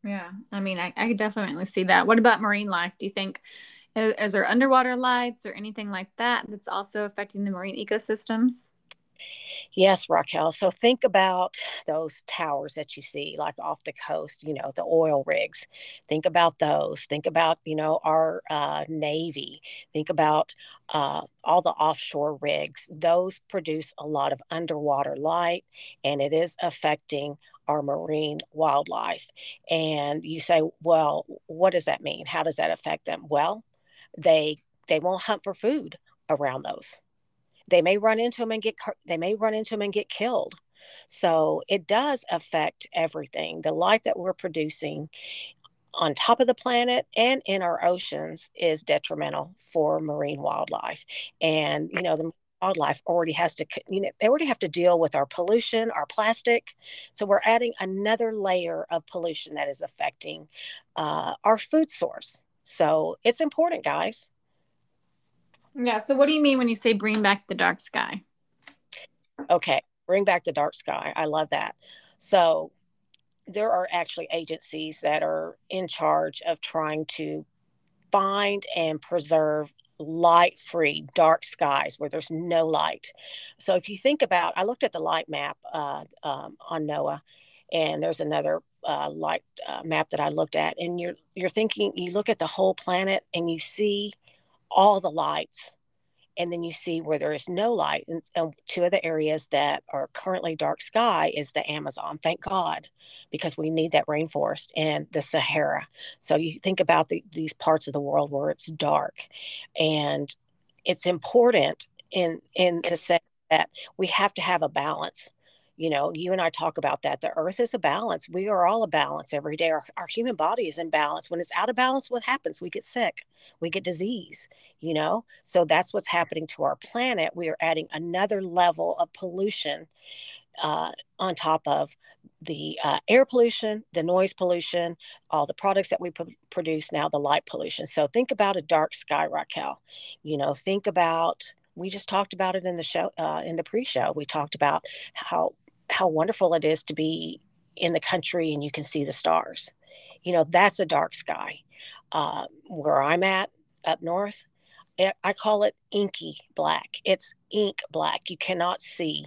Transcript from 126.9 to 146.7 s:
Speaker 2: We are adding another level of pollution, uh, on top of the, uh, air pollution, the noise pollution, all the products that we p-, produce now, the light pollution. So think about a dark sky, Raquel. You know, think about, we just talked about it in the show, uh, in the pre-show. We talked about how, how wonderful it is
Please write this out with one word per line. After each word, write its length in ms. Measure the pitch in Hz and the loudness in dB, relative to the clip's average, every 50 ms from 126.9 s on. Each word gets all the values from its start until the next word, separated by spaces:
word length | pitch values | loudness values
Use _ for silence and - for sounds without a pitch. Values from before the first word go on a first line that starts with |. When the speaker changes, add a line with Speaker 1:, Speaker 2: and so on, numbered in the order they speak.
| - 240 247 262 240 190 160 156 - | -4 -2 -2 0 0 0 0 -2 -2
Speaker 2:
We 140 | 175 175 160 | -4 -4 -4
are 80 | 156 - | -4 -2
adding 300 | 165 165 160 160 156 - | 0 0 0 0 -2 -6
another 500 | - 156 165 170 170 180 196 208 214 196 | -8 -8 -6 -4 0 0 0 0 0 -2
level 540 | 190 180 170 180 175 175 165 156 165 170 - - | -4 -2 2 4 4 4 4 2 0 -2 0 0
of 140 | - - | -2 -4
pollution, 760 | _ - - 180 175 185 196 214 208 - - 151 143 160 160 _ _ _ _ - - - - - - - _ _ _ - 156 | _ -10 -10 -8 -4 -2 -2 -2 -2 -2 -4 -4 -4 -6 -8 _ _ _ _ -20 -20 -18 -18 -18 -20 -20 _ _ _ -4 -2
uh, 300 | 156 151 160 160 165 - - - _ _ _ | -2 0 -2 -2 -6 -8 -12 -20 _ _ _
on 160 | 190 185 175 | -4 -4 -2
top 320 | - - 160 156 160 _ 151 | -2 0 0 0 0 _ 0
of 300 | 143 147 147 - - _ _ - - _ _ - _ _ | 0 0 0 -2 -6 _ _ -20 -20 _ _ -20 _ _
the, 380 | 160 160 160 139 151 156 - - | -10 -10 -8 -8 -8 -8 -8 -4
uh, 180 | - 151 - - _ - | 0 0 0 0 _ 6
air 160 | 208 254 269 | 6 6 6
pollution, 580 | _ - 247 233 233 226 - - 214 214 214 - _ | _ 6 4 4 4 2 0 -2 -2 -4 -4 -8 _
the 100 | - 175 | -4 -4
noise 320 | 160 170 180 185 190 190 - | 0 2 4 4 4 2 0
pollution, 600 | - 190 180 180 175 170 - - 175 170 170 170 _ - - - - _ _ | -2 0 0 2 0 0 -2 -2 0 -2 -2 -4 _ -16 -20 -20 -20 _ _
all 160 | - 156 143 | 0 0 0
the 80 | 143 - | 0 -4
products 360 | - - 196 196 196 185 - | -2 0 2 2 2 2 0
that 100 | - - | -2 -2
we 120 | 180 175 | -2 -6
p-, 260 | 160 - 175 175 - _ _ _ | -8 -8 -12 -12 -12 _ _ _
produce 420 | - 190 170 160 160 156 151 - - | -6 -4 -2 -2 -2 -2 -4 -4 -2
now, 160 | 151 147 151 | -2 -2 0
the 100 | - 143 | 0 0
light 260 | 143 139 143 - - | 2 2 2 0 0
pollution. 400 | - - - - - - - - | -4 -8 -8 -6 -6 -6 -8 -8
So 220 | 156 - - 151 139 | -4 0 0 0 2
think 240 | - 233 254 - | 2 0 0 0
about 240 | 262 202 208 196 196 | 2 2 2 2 2
a 60 | 185 | -2
dark 320 | 147 156 170 156 156 - - | 0 2 2 2 2 2 -2
sky, 320 | - - - 151 143 143 | -8 -4 -2 0 0 0
Raquel. 560 | 151 147 156 147 _ - - 143 139 139 - _ _ - - - - - _ _ | 0 -2 -6 -6 _ -8 -6 -6 -6 -8 -10 _ _ -20 -20 -20 -20 -20 _ _
You 140 | 151 151 143 | -6 -2 -2
know, 160 | 139 147 143 | 0 -2 -2
think 340 | - - 190 196 202 - 208 | -2 -2 -2 -2 0 0 0
about, 640 | 170 180 170 165 165 165 165 170 - _ - - - _ _ _ _ | 2 2 2 4 4 2 2 0 0 _ -8 -12 -12 _ _ _ _
we 140 | - 175 190 | -10 -8 -8
just 180 | 190 196 - - | -8 -8 -8 -2
talked 240 | 202 190 202 - | 0 0 0 0
about 240 | - 180 196 185 185 | -2 -2 -2 0 0
it 80 | 190 175 | -2 -2
in 140 | 185 175 170 | -2 -4 -4
the 60 | 160 | -4
show, 280 | - - 170 - - _ - | -4 -2 -2 -2 -2 _ -4
uh, 260 | 160 156 156 156 147 | -4 -2 -2 -4 -4
in 120 | 165 165 165 | -4 -4 -4
the 60 | 165 | -6
pre-show. 500 | - - 220 254 - - 127 123 151 - | -2 -2 -2 -2 0 -2 0 0 0 -2
We 100 | 151 147 | -4 -6
talked 300 | - - 156 143 147 - | -4 -2 -4 -2 -4 0
about 300 | 151 147 143 143 - - - - - - - _ | 2 2 2 2 2 -2 -6 -16 -16 -16 -14 _
how, 400 | - - - - 160 160 - - _ _ - _ _ _ _ | -12 -6 -2 0 0 0 0 -2 _ _ -20 _ _ _ _
how 160 | - - 185 180 | 0 2 2 2
wonderful 480 | 156 156 160 196 220 - 196 175 170 | 4 2 2 0 2 2 2 4 4
it 100 | 165 151 | 4 2
is 180 | 156 | 2